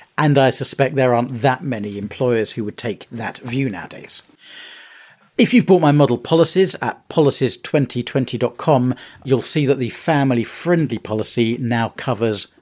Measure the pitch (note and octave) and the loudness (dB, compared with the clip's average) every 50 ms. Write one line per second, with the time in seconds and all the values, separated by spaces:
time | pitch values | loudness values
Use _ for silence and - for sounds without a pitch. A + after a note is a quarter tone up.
0 | - _ - - D#3 D3 C#3+ C#3 C3+ B2+ - - B2+ - - - - B2+ - C3 | -20 _ -4 0 2 4 4 4 4 4 2 0 -6 -6 -2 -2 -2 -2 0 0
1 | B2+ B2+ A#2+ A#2 B2 B2+ C3 A2+ A2+ C3+ B2+ - F3+ C#3 A#2+ G#2+ G2+ G#2 G2+ G2+ | 2 2 2 2 0 -2 -6 -2 0 0 0 0 -4 -6 -6 -6 -6 -8 -8 -8
2 | G2+ G#2 - - C3+ B2 A#2+ A2+ G#2+ - - A#2+ G#2 G#2 - - - A2+ F#2+ - | -10 -10 -6 -4 -2 0 0 0 -2 -4 -6 -8 -8 -8 -8 -8 -8 -8 -8 -8
3 | - - - A2+ A2+ - - - - B2 A#2+ C3+ C3+ B2 F#2+ E2+ D#2+ - - - | -12 -16 -12 -10 -10 -10 -10 -10 -10 -6 -4 -2 -2 -2 -4 -8 -12 -14 -16 -18
4 | - - - - - _ _ _ - - - - - - - - - - - - | -14 -12 -14 -14 -14 _ _ _ -20 -20 -20 -20 -20 -20 -20 -20 -20 -20 -20 -20
5 | - - _ _ _ _ - - A#3+ - B3+ A#3+ D3+ - G3 F3 D#3+ D3 C#3+ D3 | -20 -20 _ _ _ _ 2 2 2 6 6 4 6 6 4 6 6 4 6 6
6 | C#3+ - A#2+ A#2+ - - E3 E3 D#3+ D#3+ - F#3 F#3+ - - - B2+ A#2 - - | 4 4 2 -2 0 2 4 4 4 4 4 2 2 0 0 -4 -4 -6 -6 -8
7 | _ - - E3+ D3+ C#3 - - C#3 A#2+ - - - - - D3 C3+ - - B2 | _ -4 0 2 2 2 2 0 -2 -2 -2 -6 -10 -2 0 0 0 0 -2 -6
8 | A#2+ - - D#3 - - - A2 A#2+ A#2 - - - D#3+ D3 B2 B2 B2+ B2+ - | -6 -2 -2 -2 -2 -2 -4 -4 -4 -4 -4 -4 0 2 2 4 4 0 -2 -4
9 | - - - - - C3 C3 A#2 - - - D3+ C#3+ C3 C#3 C3+ B2 A2 - - | -8 -20 -20 -14 -2 0 0 0 0 -2 -2 0 2 2 2 0 0 -6 -6 -6
10 | - E3+ D#3 C#3+ C3+ C3+ B2 A#2 G#2+ - - - - E3+ F3 E3+ D3+ A2+ A#2+ G2+ | -2 0 2 2 2 2 2 0 -2 -4 -8 -8 0 0 2 2 2 -2 -4 -6
11 | - - G#2+ G#2+ - - - B2 A2+ A2+ A#2+ - C3 A#2 A#2+ A#2 A2+ G#2 - - | -6 -4 -4 -4 -4 -4 0 0 0 0 0 -2 -2 -2 0 0 -2 -2 -4 -6
12 | - C3+ A#2+ G2+ A#2 A2+ G#2+ G2 - - _ _ | -4 -4 -2 0 0 -2 -2 -4 -8 -12 _ _